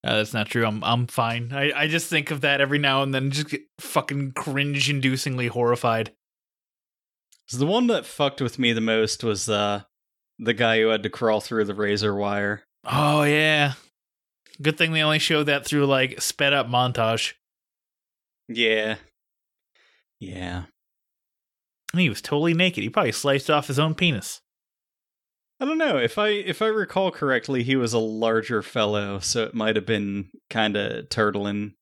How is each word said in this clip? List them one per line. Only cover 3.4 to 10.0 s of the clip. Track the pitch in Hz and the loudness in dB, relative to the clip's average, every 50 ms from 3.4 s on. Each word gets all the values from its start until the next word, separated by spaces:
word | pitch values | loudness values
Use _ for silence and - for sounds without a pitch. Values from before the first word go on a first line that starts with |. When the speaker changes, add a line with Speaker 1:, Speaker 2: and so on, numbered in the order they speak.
| 151 - | -4 -4
Speaker 1:
get | 143 - - _ _ - | -6 -10 -10 _ _ -18
fucking | - - - 151 - - 143 143 139 135 131 | -16 -2 -2 -2 -2 -2 -4 -4 -6 -4 -6
cringe-inducingly | - - 151 135 139 143 143 143 143 131 135 147 139 131 135 131 131 - 143 131 127 123 117 | -6 -6 -4 -2 -2 -2 -2 0 0 0 0 0 0 0 0 0 0 -2 -4 -2 -2 -2 -2
horrified. | - 120 120 120 120 120 - 120 113 113 110 107 _ _ _ _ _ _ _ _ _ _ _ _ _ _ _ _ _ _ _ _ _ _ _ _ _ _ _ | 0 2 2 2 2 2 2 0 0 0 -2 -6 _ _ _ _ _ _ _ _ _ _ _ _ _ _ _ _ _ _ _ _ _ _ _ _ _ _ _
Speaker 2:
So | - 120 | -10 -2
the | 123 143 | -2 0
one | 160 196 240 247 | 2 2 2 2
that | 240 226 160 117 | 2 2 0 -2
fucked | - - - 147 139 135 - | -6 -2 0 0 0 0 -2
with | 135 117 - - | -4 -4 -2 0
me | 127 120 117 | 2 2 2
the | 113 | 2
most | 110 113 110 113 110 107 - - - | 2 2 2 2 2 0 -2 -2 -2
was, | 113 104 95 - - | -2 -2 -2 -2 -2
uh, | 107 101 104 104 104 101 - _ _ _ | 0 0 0 0 -2 -4 -6 _ _ _